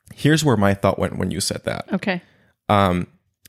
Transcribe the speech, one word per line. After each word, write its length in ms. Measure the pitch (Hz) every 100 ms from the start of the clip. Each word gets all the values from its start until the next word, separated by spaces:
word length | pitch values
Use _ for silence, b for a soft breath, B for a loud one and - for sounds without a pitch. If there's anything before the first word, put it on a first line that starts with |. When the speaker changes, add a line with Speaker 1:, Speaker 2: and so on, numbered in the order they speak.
| _
Speaker 1:
Here's 300 | - 139 156
where 120 | 151 110
my 180 | 98
thought 240 | 98 98 92
went 200 | 92 90
when 120 | 92
you 100 | 87
said 220 | - -
that. 280 | - - -
Speaker 2:
Okay. 300 | 190 - 180 b b b _ -
Speaker 1:
Um, 380 | 101 98 90 85 _ _ _